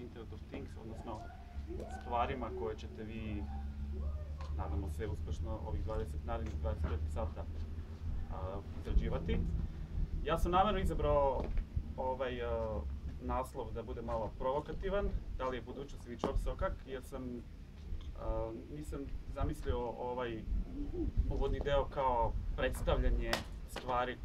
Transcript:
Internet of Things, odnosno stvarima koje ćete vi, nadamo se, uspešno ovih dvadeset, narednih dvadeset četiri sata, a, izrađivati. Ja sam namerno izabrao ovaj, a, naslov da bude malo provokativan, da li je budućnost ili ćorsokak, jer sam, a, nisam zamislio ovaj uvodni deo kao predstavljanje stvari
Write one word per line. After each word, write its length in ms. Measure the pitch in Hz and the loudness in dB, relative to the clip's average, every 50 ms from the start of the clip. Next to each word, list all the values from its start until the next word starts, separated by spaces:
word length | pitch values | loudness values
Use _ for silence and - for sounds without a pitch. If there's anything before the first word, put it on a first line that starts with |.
Internet 320 | 123 110 - 117 107 95 | -10 -10 -10 -10 -10 -10
of 80 | 90 82 - - | -10 -10 -10 -10
Things, 200 | 135 - - - - - | -8 -8 -8 -8 -10 -10
odnosno 380 | 107 113 110 - - 120 107 104 104 - - - - - - - - - - - - - - - | -8 -8 -8 -8 -6 -6 -8 -8 -8 -10 -12 -12 -12 -10 -8 -8 -6 -6 -4 -6 -4 -6 -6 -8
stvarima 480 | - 123 120 117 123 135 135 127 117 110 - 120 | -4 -2 0 2 2 2 0 -4 -4 -4 -4 -4
koje 180 | 113 110 107 | -4 -4 -4
ćete 260 | - - 104 107 113 107 | -6 -8 -10 -8 -8 -8
vi, 400 | 107 113 110 110 107 104 104 104 - - - - - - - - - - - - - - - - - - - - - - | -8 -6 -6 -4 -4 -4 -4 -4 -4 -4 -4 -6 -6 -6 -6 -4 -4 -4 -2 -2 -2 -2 -4 -4 -6 -6 -6 -4 -4 -2
nadamo 340 | - - - 101 98 98 80 | -2 -2 0 0 0 0 -2
se, 160 | - - 110 | -2 -2 -2
uspešno 520 | 101 - - - - - - 87 - 107 104 - | -2 -2 -2 -2 -2 -2 -2 0 -2 -2 -4 -2
ovih 180 | 110 110 107 - | -2 -2 0 0
dvadeset, 400 | 110 110 110 104 - - - - | 0 0 0 0 0 -2 -4 -2
narednih 300 | 113 117 110 - - - - | -2 -2 -2 -2 -2 -2 0
dvadeset 300 | 117 113 - - - - | 0 0 2 2 2 0
četiri 200 | - - - - | 2 0 0 0
sata, 340 | - 117 110 - - 98 95 - - - - - - - - - - - - - - - - - | 0 0 0 -2 -2 -4 -4 -4 -4 -4 -4 -4 -4 -6 -6 -6 -6 -4 -2 0 0 0 0 0
a, 280 | 90 92 92 95 98 101 - - - - | -2 -2 -2 -2 -2 -4 -4 -4 -6 -6
izrađivati. 600 | - - 85 82 80 - 160 - - 160 160 165 - - - - - - - - - - - - - - - - - | 0 8 8 8 8 8 2 2 4 4 4 4 4 4 2 0 0 -2 -2 -4 -6 -2 0 0 0 2 2 0 4
Ja 140 | 143 160 160 | 4 4 6
sam 140 | - 175 | 6 8
namerno 280 | 180 190 196 208 196 190 | 8 8 8 8 6 4
izabrao 640 | 185 - 160 147 151 147 147 143 139 135 123 120 - - - - - - - - - - - | 4 4 4 4 6 6 8 8 8 6 6 4 2 2 2 2 2 2 0 -2 0 0 -2
ovaj, 460 | 127 131 131 131 127 135 127 127 123 | -2 0 0 0 0 0 0 0 0
a, 380 | 117 117 117 113 113 110 107 104 - - - - - - - - | 0 0 2 2 0 0 0 -2 -2 -2 -4 -4 -4 -6 -6 -4
naslov 500 | 127 123 123 127 127 - - 135 113 110 | -2 0 0 0 0 -2 -4 -6 -4 -4
da 100 | 110 117 | -4 -4
bude 200 | 107 123 120 117 | -4 -4 -6 -4
malo 280 | 113 117 117 113 107 101 - - | -2 -2 0 0 0 -2 -2 0
provokativan, 680 | 123 131 139 147 147 160 156 - 196 190 190 202 - - - - - - - - | 0 2 2 2 0 -2 -4 -2 0 2 2 2 2 2 0 0 -2 -2 -2 -2
da 100 | 131 127 | 0 0
li 80 | 127 | -2
je 60 | 117 | -2
budućnost 440 | 117 123 120 127 143 139 - - - | -4 -6 -8 -8 -8 -8 -8 -10 -8
ili 120 | 120 120 113 | -10 -10 -8
ćorsokak, 540 | - 139 135 - - 135 127 - 190 185 185 - - | -6 -2 -2 -2 -2 -2 -2 -2 -2 -4 -4 -6 -8
jer 160 | 131 131 127 | -10 -10 -10
sam, 400 | - - 139 127 127 123 123 117 - - - - - - - - - - - - - - - - | -10 -10 -10 -8 -8 -6 -8 -8 -10 -12 -14 -14 -14 -14 -14 -12 -8 -8 -6 -6 -6 -8 -8 -6
a, 320 | - 110 110 110 113 113 113 123 - - 147 | -2 -2 0 0 0 -2 -4 -8 -8 -8 -8
nisam 260 | 151 151 - 156 139 139 131 - - - - 135 | -8 -6 -6 -6 -6 -4 -4 -6 -6 -6 -6 -2
zamislio 440 | 139 139 147 151 - - 139 123 123 | 0 0 0 0 -2 -2 0 0 0
ovaj 640 | 123 117 - - 127 123 123 127 123 120 113 110 - - - - - - - - - - - 359 311 - - - - - | 0 -2 -4 -4 -2 -2 -2 0 -2 -2 -2 -4 -2 0 0 0 0 0 -2 -4 -4 -2 -2 0 0 2 4 4 4 4
uvodni 300 | 139 143 139 139 135 135 139 | 4 4 4 2 2 2 2
deo 200 | 143 143 139 127 | 4 4 4 4
kao 480 | - - 143 135 127 123 117 113 107 - - - - - | 2 2 2 4 4 6 6 4 4 2 0 0 0 0
predstavljanje 720 | - 131 127 123 - - 170 147 131 127 135 120 117 117 113 113 - - - - - - - | 2 2 2 2 2 4 4 4 6 6 6 6 4 4 2 0 0 -2 -6 -8 -8 -8 -6
stvari 480 | - - 127 127 123 123 123 123 120 117 | -6 -4 -2 0 2 2 2 2 0 -4